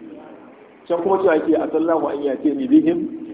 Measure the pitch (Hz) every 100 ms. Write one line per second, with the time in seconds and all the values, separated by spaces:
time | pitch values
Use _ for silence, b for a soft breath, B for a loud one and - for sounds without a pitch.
0 | - - - - - - - - - 170
1 | 190 190 190 156 160 151 143 160 165 160
2 | 147 143 143 127 151 139 127 156 156 170
3 | - - -